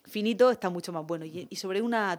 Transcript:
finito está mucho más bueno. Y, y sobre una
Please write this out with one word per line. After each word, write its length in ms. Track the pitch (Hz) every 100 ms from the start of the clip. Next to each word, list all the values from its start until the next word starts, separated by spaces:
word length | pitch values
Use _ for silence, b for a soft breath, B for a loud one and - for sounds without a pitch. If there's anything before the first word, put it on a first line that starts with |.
finito 460 | - 214 214 220 254
está 180 | 233 185
mucho 240 | 175 -
más 140 | 165 156
bueno. 180 | 165
Y, 220 | 160 170 -
y 80 | -
sobre 240 | 190 196
una 340 | 233 226 202